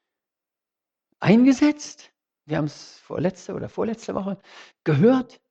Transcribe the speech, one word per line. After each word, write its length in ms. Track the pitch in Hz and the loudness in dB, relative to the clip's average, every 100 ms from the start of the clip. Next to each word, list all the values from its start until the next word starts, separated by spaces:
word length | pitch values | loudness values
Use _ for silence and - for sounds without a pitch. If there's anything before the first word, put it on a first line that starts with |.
| _ _ _ _ _ _ _ _ _ _ _ - | _ _ _ _ _ _ _ _ _ _ _ -4
eingesetzt. 920 | - 226 254 254 294 294 - - - _ _ _ - | 2 4 4 4 2 0 -8 -20 -20 _ _ _ -8
Wir 120 | 156 | -6
haben's 420 | 151 - - - | -6 -8 -20 -20
vorletzte 540 | - - 175 185 - | -14 -6 -6 -6 -12
oder 140 | 185 - | -12 -10
vorletzte 460 | - 202 220 - | -6 -6 -6 -8
Woche 260 | 196 196 196 _ - - _ | -8 -8 -10 _ -20 -20 _
gehört, 560 | - 139 220 262 247 - _ | -2 2 4 2 -2 -14 _